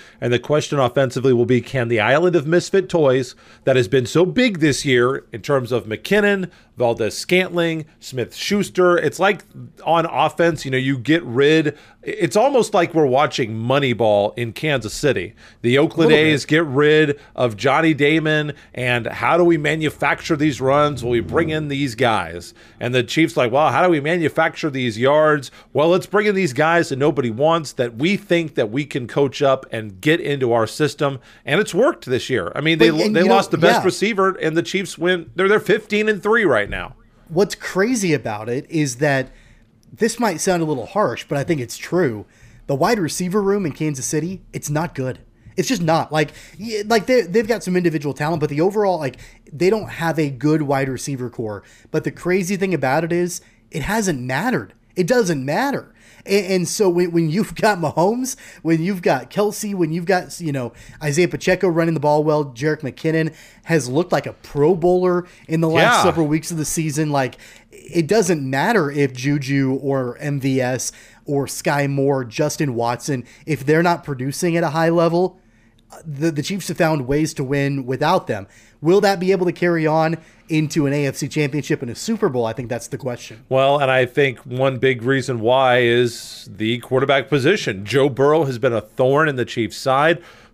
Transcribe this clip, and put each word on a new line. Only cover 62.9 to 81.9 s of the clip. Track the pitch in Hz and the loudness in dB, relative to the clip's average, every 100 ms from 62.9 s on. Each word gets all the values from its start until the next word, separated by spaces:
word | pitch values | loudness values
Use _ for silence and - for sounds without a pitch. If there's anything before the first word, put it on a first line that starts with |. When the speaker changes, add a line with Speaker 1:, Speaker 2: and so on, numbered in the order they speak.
| - 160 160 160 - - - | -6 -2 0 0 -6 -20 -14
Speaker 2:
has | - 165 123 | -2 -2 0
looked | 135 180 | -2 0
like | 156 | -2
a | 127 | -2
Pro | - - 147 147 | -10 -8 0 2
Bowler | 185 180 180 180 180 175 - - | 4 2 2 2 0 -4 -12 -4
in | 165 | 0
the | 160 | 2
last | 160 202 240 | 4 4 4
Speaker 1:
Yeah. | |
Speaker 2:
several | 190 160 151 | 2 2 0
weeks | 156 - | 0 -4
of | 165 | -6
the | |
season. | 147 - 156 147 156 | -4 -4 -2 -2 -2
Like, | 143 127 - - - _ | 0 -2 -6 -20 -20 _
it | - - 170 151 | -20 -6 -2 2
doesn't | 214 180 165 135 | 2 2 0 -2
matter | 135 175 233 143 | -2 2 2 0
if | 147 143 | 0 0
Juju | 127 135 147 131 139 131 131 | 0 -2 -2 0 0 0 -2
or | 139 135 123 120 | -2 -2 -2 -6
M | 147 143 | -6 -4
V | 135 131 | 0 0
S | 127 127 - - - - | 0 -2 -6 -12 -20 -16
or | - 139 135 | -6 -4 -4
Sky | - 180 143 139 | -4 -2 0 0
Moore, | 139 139 135 | 0 0 0
Justin | 120 107 151 - 147 | -2 -2 -2 -2 -4
Watson, | 117 117 123 - 131 120 - | -2 -2 -4 -4 -6 -8 -12
if | - 151 139 | -6 -4 0
they're | 156 | 2
not | 175 170 | 2 0
producing | - 131 131 139 180 165 | -4 -8 -6 -4 -2 0
at | |
a | 165 | -2
high | 156 165 | 0 2
level, | 170 170 170 185 - _ _ _ _ _ - 165 | 2 2 2 -2 -4 _ _ _ _ _ -20 -14
the, | 139 165 | -4 -4
the | 147 | -2
Chiefs | - 196 - | -4 -6 -6
have | 180 | -2
found | 165 156 123 | 0 0 0
ways | 147 156 | 0 -2
to | - | -4
win | 131 143 139 139 | -4 -2 0 -2
without | 123 131 147 180 185 | -4 -2 0 0 0
them. | 107 98 _ - - | -8 -8 _ -20 -6
Will | 151 196 | 2 4
that | 196 190 | 4 2
be | 185 | 2
able | 190 180 | 2 0
to | |
carry | - 180 170 156 | 0 0 2 2
on | 156 160 165 - _ - | 2 2 -2 -8 _ -4
into | 156 156 170 139 | -2 0 0 0
an | |
A | 143 139 | 0 -2
F | 127 | -4
C | 143 | -6
championship | 156 147 147 - 151 | -2 -2 -2 -2 -4
and | 120 | -4